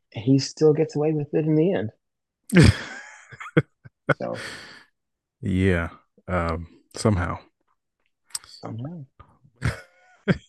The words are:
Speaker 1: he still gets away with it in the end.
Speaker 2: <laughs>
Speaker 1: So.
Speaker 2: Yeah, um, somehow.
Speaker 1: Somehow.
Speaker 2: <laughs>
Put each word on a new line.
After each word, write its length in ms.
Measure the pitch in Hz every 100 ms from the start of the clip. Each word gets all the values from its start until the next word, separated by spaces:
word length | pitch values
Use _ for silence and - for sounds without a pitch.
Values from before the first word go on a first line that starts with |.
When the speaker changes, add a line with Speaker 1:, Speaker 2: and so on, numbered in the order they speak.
| _
Speaker 1:
he 280 | - 110 135
still 340 | 135 - 156
gets 220 | 151 156 147
away 160 | 151
with 160 | 156 143
it 140 | 160 156
in 80 |
the 180 | 156 170
end. 180 | 120 107 - _ _ _ _ -
Speaker 2:
<laughs> 200 | 185 - - - - - - - - - - - _ - _ - -
Speaker 1:
So. 240 | - - - - - - - _ _ _ _ _
Speaker 2:
Yeah, 460 | 110 92 95 87 85 - _ _ -
um, 380 | 90 82 82 82 - _
somehow. 440 | - 113 95 85 - - _ _ _ _ _ _ _ _ - -
Speaker 1:
Somehow. 600 | - 135 113 135 175 135 - - _ _ _
Speaker 2:
<laughs> 120 | - - - _ _ _ - -